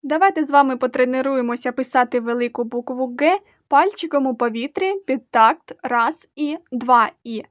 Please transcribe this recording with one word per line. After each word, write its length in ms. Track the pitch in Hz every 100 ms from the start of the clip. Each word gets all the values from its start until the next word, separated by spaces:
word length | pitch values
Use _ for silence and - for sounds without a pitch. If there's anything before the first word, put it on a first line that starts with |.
Давайте 400 | 269 311 392 359
з 60 | 294
вами 260 | 285 269 254
потренуємося 960 | 254 262 254 262 269 269 240 240 247
писати 480 | 247 262 262 247 247
велику 440 | 233 240 240 240
букву 520 | 233 240 240 254 254 247
"Г" 180 | 294 392 _ _ _
пальчиком 580 | 269 370 - 330 285 262
у 80 |
повітрі 600 | 240 240 226 269 - 381 392 -
під 240 | 262 _
такт 460 | 233 220 320 - -
раз 460 | 254 240 233 320 - -
і 220 | 294 330 _
два 380 | 247 240 240 214 _
і. 200 | 233 220 -